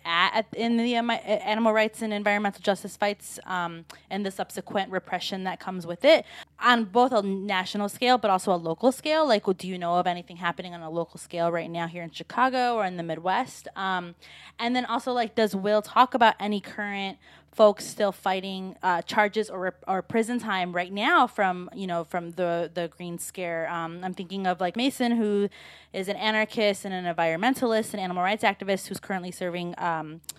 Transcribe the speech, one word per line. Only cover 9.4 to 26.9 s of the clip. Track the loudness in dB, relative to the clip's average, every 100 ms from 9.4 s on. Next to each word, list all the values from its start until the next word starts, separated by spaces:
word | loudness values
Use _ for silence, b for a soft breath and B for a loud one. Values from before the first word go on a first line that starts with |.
| 2 -2
do | -4
you | -4
know | 0
of | 2 2
anything | -2 -8 -4
happening | -4 -4 -8
on | -12
a | -6
local | -4 -4 -10
scale | -8 -2 0
right | 0 -4
now | -6 -6
here | -6
in | -12
Chicago | -12 -6 0 2 2 2
or | 0
in | -2 -4
the |
Midwest? | -6 -4 0 0 -2 -10 -14
Um, | -6 -2 -2 -4 -14 B B B -6
and | 0 0
then |
also, | 0 -2 0
like, | 0 0
does | 2 0 2
Will | 2 2
talk | 2 2 2
about | 4 4 4
any | -2 -4
current | -6 -10 -8 -6 -8 -10 b b _
folks | 6 6 6
still | -4 -2 -2
fighting, | 0 -2 -2 -4 -8 -10 -2
uh, | 0 0
charges | 2 2 2 0 -4
or, | -4 -6 -4 -2
or | -2
prison | 0 0 0 -2
time | -2 0 0
right | -2 -2
now | 0 4 6 4
from, | 4 0 0 -6
you | -6 -4
know, | -2
from | -2 -4 -4
the, | -2 0 0 -2
the | -4 -6
Green | -8 -10 -8
Scare? | -10 -8 -4 -4 -4
Um, | -4 -6 -6
I'm | -8
thinking | -8 -8 -2 0
of, | 0
like, | -2 0
Mason, | 0 2 2
who | 2 2 2 0 B B B B
is | -6 -6
an | -2
anarchist | 0 0 0 2 2 2
and | -4